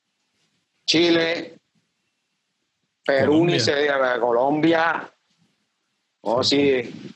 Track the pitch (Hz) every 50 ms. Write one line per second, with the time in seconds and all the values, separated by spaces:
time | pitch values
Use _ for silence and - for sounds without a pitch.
0 | _ _ _ _ _ _ _ _ _ _ _ _ _ _ _ _ _ - - 156
1 | 170 170 170 165 165 165 170 165 - - - - _ _ _ _ _ _ _ _
2 | _ _ _ _ _ _ _ _ _ _ _ _ _ _ _ _ _ _ _ _
3 | - - 139 135 135 135 147 160 170 175 175 135 - 165 147 143 147 147 139 135
4 | 131 127 123 120 113 123 117 117 127 139 151 151 151 165 165 160 165 165 156 -
5 | - - - _ _ _ _ _ _ _ _ _ _ _ _ _ _ _ _ _
6 | _ _ _ _ - 101 113 123 127 - 139 143 143 139 135 127 117 107 82 78
7 | - - -